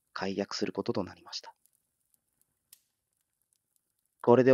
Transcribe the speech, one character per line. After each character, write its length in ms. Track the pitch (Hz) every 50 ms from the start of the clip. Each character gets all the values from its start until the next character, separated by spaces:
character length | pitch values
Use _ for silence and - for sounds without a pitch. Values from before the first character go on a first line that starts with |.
| _ _
解 240 | - - 98 98 95
約 180 | 95 98 - -
す 120 | - 107
る 60 | 101
こ 100 | - 98
と 100 | 98 -
と 120 | 117 110 92
な 100 | 92 -
り 80 | -
ま 100 | - -
し 80 | - -
た。 140 | - - - _ _ _ _ _ _ _ _ _ _ _ _ _ _ _ _ _ _ _ _ _ _ _ - _ _ _ _ _ _ _ _ _ _ _ _ _ _ _ _ _ _ _ _ _ _ _ _ _ _ _ _ -
こ 160 | - 120 120
れ 80 | 123 123
で 80 | 131